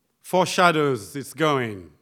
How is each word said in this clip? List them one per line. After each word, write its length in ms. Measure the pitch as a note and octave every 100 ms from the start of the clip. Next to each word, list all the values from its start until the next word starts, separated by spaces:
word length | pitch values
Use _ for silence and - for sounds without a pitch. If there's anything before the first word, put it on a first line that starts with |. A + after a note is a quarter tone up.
| _ _
foreshadows 920 | - F3+ F3 - F3+ D#3 C#3+ B2+ G2
its 200 | C#3+ B2
going 560 | - D#3 C#3 A#2 G2+ E2 _